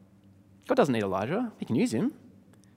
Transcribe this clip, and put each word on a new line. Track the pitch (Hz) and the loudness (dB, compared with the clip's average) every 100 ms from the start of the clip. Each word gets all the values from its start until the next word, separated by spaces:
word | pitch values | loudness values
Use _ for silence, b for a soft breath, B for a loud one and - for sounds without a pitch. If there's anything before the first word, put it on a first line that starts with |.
| - - - - - - - | -20 -20 -20 -20 -20 -10 -2
God | - | 2
doesn't | 160 | 4
need | 113 | 2
Elijah. | 98 92 113 196 240 - | 0 0 -2 -4 -6 -8
He | - | -4
can | 120 | -2
use | 247 | 0
him. | 117 240 - - - - - b | 0 -2 -4 -18 -20 -20 -20 b